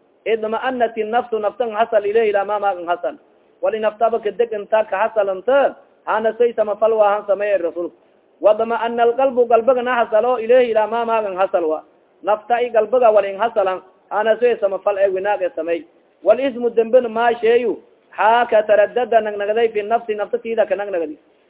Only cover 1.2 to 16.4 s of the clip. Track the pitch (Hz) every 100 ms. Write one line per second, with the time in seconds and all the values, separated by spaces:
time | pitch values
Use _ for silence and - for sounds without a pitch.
1.2 | 240 220 208 - 233 208 226 220 202 220
2.2 | 220 202 196 208 202 180 170 175 160 147
3.2 | _ _ _ - 185 220 214 214 226 226
4.2 | 208 185 233 214 202 220 220 190 226 220
5.2 | 196 190 208 277 240 - _ _ - 208
6.2 | 220 220 240 226 214 208 220 220 202 208
7.2 | 208 196 208 190 170 170 165 - _ _
8.2 | _ - 185 214 226 226 233 233 233 233
9.2 | 269 240 233 233 226 247 240 247 226 214
10.2 | 240 247 220 254 247 220 214 226 226 226
11.2 | 208 180 190 180 165 156 - _ _ _
12.2 | 180 214 - 240 247 220 214 254 233 214
13.2 | 196 196 226 214 190 185 - _ - 190
14.2 | 220 214 240 226 196 190 202 196 196 185
15.2 | 202 202 180 165 160 170 - _ _ _
16.2 | 180 233